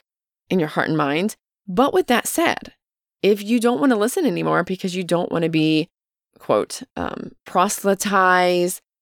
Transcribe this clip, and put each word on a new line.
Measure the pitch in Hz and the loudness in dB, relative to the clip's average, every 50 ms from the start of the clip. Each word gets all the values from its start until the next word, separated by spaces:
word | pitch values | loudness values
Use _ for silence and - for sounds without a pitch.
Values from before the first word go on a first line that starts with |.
| _ _ _ _ _ _ _ _ _ - | _ _ _ _ _ _ _ _ _ -2
in | - 185 | 0 0
your | 151 151 | 0 0
heart | - 165 - - | -2 -2 -2 0
and | 160 | 0
mind. | 156 147 139 143 160 196 214 - _ _ _ _ _ _ | 0 0 0 0 -2 -2 -4 -4 _ _ _ _ _ _
But | 196 180 208 269 285 | -4 0 2 2 2
with | - 370 349 | 2 0 2
that | - 240 220 - - | 2 0 0 0 -2
said, | - 320 339 - - - - - - _ _ _ _ _ _ _ _ _ | -2 -2 0 0 -2 -4 -8 -16 -20 _ _ _ _ _ _ _ _ _
if | - 190 214 202 | 2 2 2 2
you | 202 208 240 240 | 0 0 0 2
don't | 220 240 247 - | 2 2 0 2
want | - 269 | 2 2
to | 240 202 | 2 2
listen | 208 254 - 392 330 | 0 0 0 0 0
anymore | 233 170 165 165 160 156 165 | 0 0 0 -2 0 0 0
because | 180 196 190 - - 185 175 | -2 -2 -4 -6 -6 -6 -6
you | 185 | -4
don't | 180 165 170 170 180 - | -4 -2 -2 -2 -2 -2
want | - 165 | -2 -2
to | 170 165 | -2 0
be, | 165 160 156 156 156 156 156 - _ _ _ _ _ _ _ _ _ _ | 0 2 2 2 2 0 0 -4 _ _ _ _ _ _ _ _ _ _
quote, | - - 110 104 - - - - - - - | -2 0 0 0 0 -2 -6 -14 -14 -14 -10
um, | - 87 - - - - - - _ - | -8 -8 -8 -8 -10 -12 -14 -18 _ -12
proselytized, | - - 185 180 208 - - - 202 196 - - 202 202 190 185 185 180 180 180 180 180 175 175 180 - - _ _ _ _ | -4 0 0 0 0 0 -2 0 0 0 0 0 -2 0 2 4 4 4 4 4 2 2 2 0 -2 -4 -6 _ _ _ _